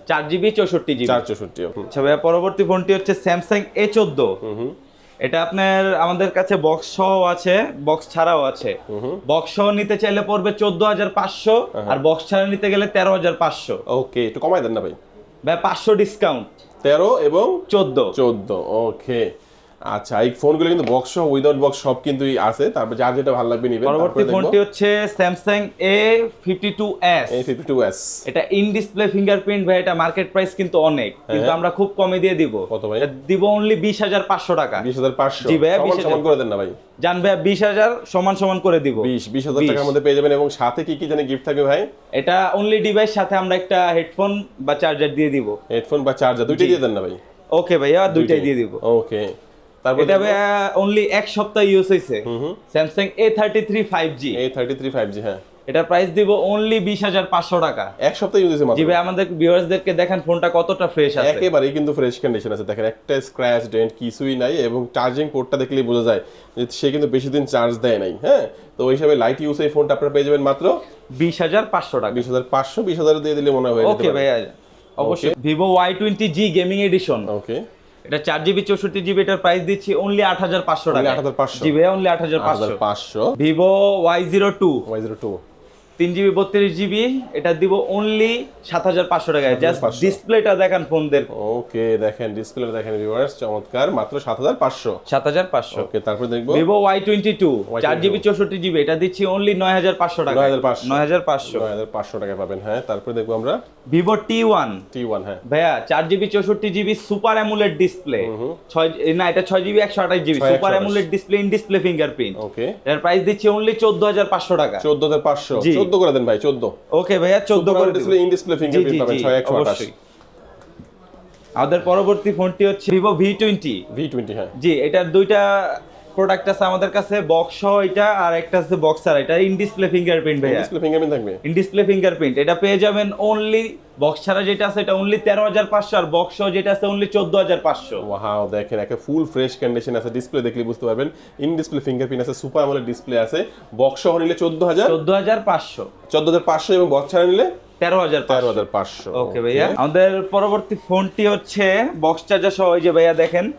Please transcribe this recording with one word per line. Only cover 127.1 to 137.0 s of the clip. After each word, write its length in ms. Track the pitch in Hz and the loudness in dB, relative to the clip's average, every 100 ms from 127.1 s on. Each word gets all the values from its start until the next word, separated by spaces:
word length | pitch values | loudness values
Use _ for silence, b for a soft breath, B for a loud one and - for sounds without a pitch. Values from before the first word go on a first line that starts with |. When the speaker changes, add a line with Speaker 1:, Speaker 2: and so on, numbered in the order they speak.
| 208 156 | -2 2
Speaker 1:
বক্স 220 | 165 165 - | 2 0 -2
সহ 120 | 202 202 190 | 0 2 2
এটা, 180 | 190 208 202 | 2 2 2
আর 80 | 175 170 | 0 0
একটা 140 | 165 185 | 0 -2
আছে 140 | 156 175 156 | 0 2 2
বক্স 140 | 156 | 2
ছাড়া। 140 | 175 147 | 2 2
এটা 100 | - 165 196 | 2 2 2
in 60 | 190 | 0
display 260 | 202 190 185 | -4 -2 0
fingerprint 460 | 180 175 165 156 143 | 0 2 2 0 0
ভাইয়া। 140 | 135 117 | 0 0
Speaker 2:
In 40 | |
display 180 | 90 165 | -2 -2
fingerprint 280 | 156 160 156 | 0 0 0
থাকবে? 180 | 143 104 92 147 | -2 -4 -6 -2
Speaker 1:
In 40 | 165 | -2
display 260 | 190 196 196 | 0 0 2
fingerprint। 440 | 196 185 160 147 127 | 2 2 2 0 0
এটা 120 | 147 170 | 0 2
পেয়ে 160 | 196 196 | 2 2
যাবেন 240 | 208 208 202 202 208 | 2 2 -2 -2 0
only, 340 | 214 214 220 226 - - - | 0 0 0 0 -8 -18 -2
বক্স 180 | 147 151 | -2 -2
ছাড়া 160 | 196 196 196 | -2 -2 0
যেটা 160 | 202 208 | 0 -2
আছে 100 | 202 | -2
এটা 100 | 196 190 | 0 0
only 180 | 202 214 214 | 0 0 2
তেরো 160 | 202 214 | 2 2
হাজার 180 | 196 208 | 0 0
পাঁচশো, 220 | 208 202 202 | 0 0 0
আর 60 | 165 170 | 0 0
বক্স 180 | 175 - | -2 -2
সহ 80 | 196 185 | -2 0
যেটা 140 | 196 | 0
আছে 100 | 196 202 | 0 0
only 160 | 202 | -2